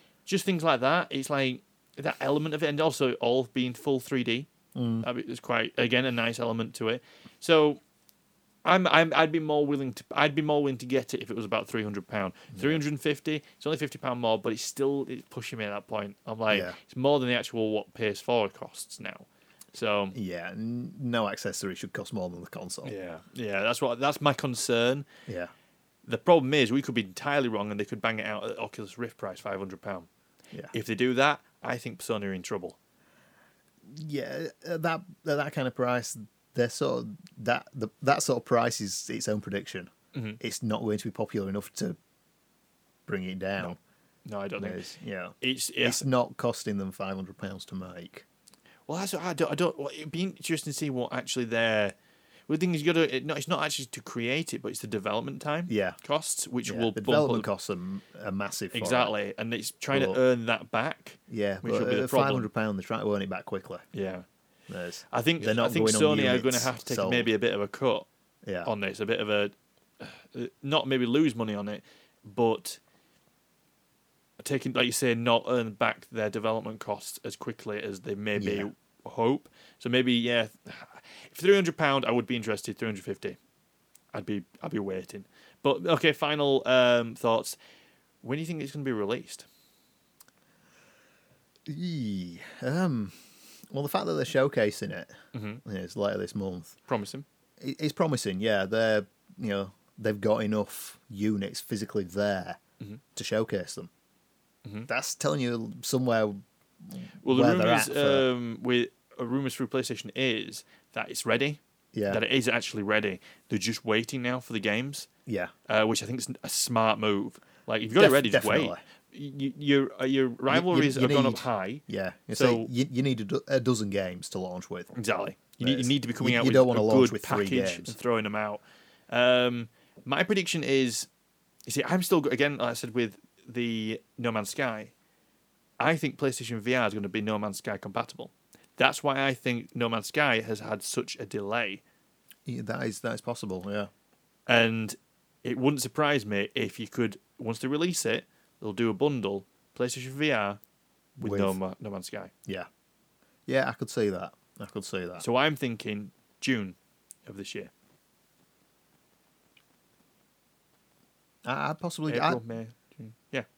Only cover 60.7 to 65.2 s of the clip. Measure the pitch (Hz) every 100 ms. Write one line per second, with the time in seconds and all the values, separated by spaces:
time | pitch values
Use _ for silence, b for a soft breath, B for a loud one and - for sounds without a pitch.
60.7 | 113 143 - - - _ 123 101 95 113
61.7 | 107 110 123 127 - 139 131 110 - 110
62.7 | 98 - 113 107 101 98 92 - 98 -
63.7 | 90 - 101 95 92 90 _ _ b b
64.7 | 92 87 - - 120